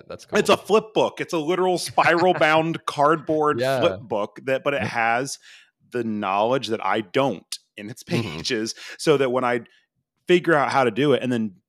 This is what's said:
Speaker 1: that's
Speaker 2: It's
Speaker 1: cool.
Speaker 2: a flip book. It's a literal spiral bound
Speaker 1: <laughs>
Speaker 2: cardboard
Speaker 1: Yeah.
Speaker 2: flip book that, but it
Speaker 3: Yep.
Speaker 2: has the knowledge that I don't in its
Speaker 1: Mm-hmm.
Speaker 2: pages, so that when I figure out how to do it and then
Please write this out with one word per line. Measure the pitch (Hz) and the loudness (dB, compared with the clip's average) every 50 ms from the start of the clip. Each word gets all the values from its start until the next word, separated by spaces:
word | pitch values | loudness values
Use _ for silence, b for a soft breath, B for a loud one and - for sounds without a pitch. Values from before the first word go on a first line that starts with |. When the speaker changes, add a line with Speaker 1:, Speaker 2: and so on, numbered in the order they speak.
| - | -14
Speaker 1:
that's | - 85 - - - - | -16 -16 -18 -8 -4 -2
Speaker 2:
It's | 214 - 214 | 0 2 2
Speaker 1:
cool. | 190 | 0
Speaker 2:
a | |
flip | - - - 202 220 214 214 - | 0 2 2 2 2 2 0 0
book. | - 127 - - - | 0 0 0 -2 -6
It's | 143 - 180 | -8 -6 -4
a | |
literal | 165 143 156 185 175 185 185 180 | -4 -2 -2 0 0 0 0 0
spiral | 165 - - - 160 156 180 170 170 175 185 165 | -2 -4 -2 0 2 4 4 4 4 4 2 4
bound | 151 160 151 156 160 160 165 160 - - | 4 4 4 4 4 2 0 -2 -6 -8
Speaker 1:
<laughs> | |
Speaker 2:
cardboard | - - 147 143 151 165 156 123 - 156 156 151 151 143 117 | -6 0 2 2 4 2 2 0 -2 -2 0 0 0 0 0
Speaker 1:
Yeah. | 127 131 135 127 | 0 0 0 0
Speaker 2:
flip | 117 120 92 104 | 0 0 -2 -4
book | 117 101 120 101 104 - - - 101 | -6 -6 -4 -4 -4 -6 -10 -8 -4
that, | 135 131 135 - | -4 -4 -2 -2
but | 143 143 | -4 -4
it | 131 | -4
Speaker 3:
Yep. | 123 110 | -4 -4
Speaker 2:
has | - 120 113 117 117 123 139 139 - B B B B B B B B _ _ _ | -2 0 0 0 0 0 -2 -6 -10 B B B B B B B B _ _ _
the | - 123 117 | -6 -6 -4
knowledge | 113 107 104 104 95 95 101 110 117 131 135 113 104 | -4 -6 -4 -2 -2 0 0 2 2 0 -2 -2 -4
that | 113 98 - | -6 -4 -2
I | 95 104 113 | -2 -2 -2
don't | 110 - - 131 139 135 92 - - _ - - _ _ _ | -2 -2 -2 0 0 0 -2 -6 -12 _ -18 -18 _ _ _
in | 110 104 110 | -16 -14 -14
its | 131 - - | -16 -16 -8
Speaker 1:
Mm-hmm. | - - 120 107 92 73 | -4 -4 -4 -4 -6 -8
Speaker 2:
pages, | - - - 127 107 113 113 B B B B B | -8 -6 -4 -4 -4 -4 -6 B B B B B
so | B - 165 147 | B 2 2 2
that | 135 139 123 | 2 2 0
when | 123 127 127 | 0 0 0
I | 120 123 120 120 b b b b b _ _ _ _ _ _ _ | 0 -2 -2 -6 b b b b b _ _ _ _ _ _ _
figure | - 180 180 - 170 160 | 2 2 4 4 4 2
out | 143 131 117 | 4 2 2
how | 123 135 131 | 2 2 2
to | 120 | 2
do | 101 120 147 147 127 | 2 2 2 4 2
it | 113 | 2
and | 131 127 | 2 0
then | 123 117 110 104 90 _ _ | -2 -2 -2 -4 -6 _ _